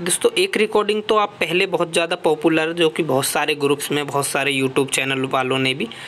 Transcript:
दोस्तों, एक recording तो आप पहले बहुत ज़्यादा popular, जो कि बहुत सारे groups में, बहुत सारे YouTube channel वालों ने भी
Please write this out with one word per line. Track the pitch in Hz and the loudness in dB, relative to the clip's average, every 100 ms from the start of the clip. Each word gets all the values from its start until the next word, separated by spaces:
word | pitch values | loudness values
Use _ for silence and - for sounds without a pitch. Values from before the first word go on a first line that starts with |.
दोस्तों, | 170 - 226 | -2 0 2
एक | - 190 202 | 2 0 2
recording | 208 214 208 214 | 2 2 0 0
तो | 214 214 | 0 2
आप | 208 - | 2 -2
पहले | 170 175 190 | -2 0 0
बहुत | 175 175 | 0 0
ज़्यादा | 170 165 175 | 0 0 0
popular, | 175 151 165 160 160 | 0 2 2 2 0
जो | 170 160 | 2 2
कि | 160 | 2
बहुत | 160 135 139 | 0 0 0
सारे | 160 147 | 0 0
groups | 151 139 143 - | 0 0 0 -2
में, | 143 143 | -4 -2
बहुत | 139 139 | -2 -2
सारे | 147 139 | -2 0
YouTube | 139 131 131 131 | 0 0 0 0
channel | - 135 135 | 0 -2 -2
वालों | 131 135 127 131 | 0 0 0 0
ने | 131 | 0
भी | 131 226 - | -2 -6 -8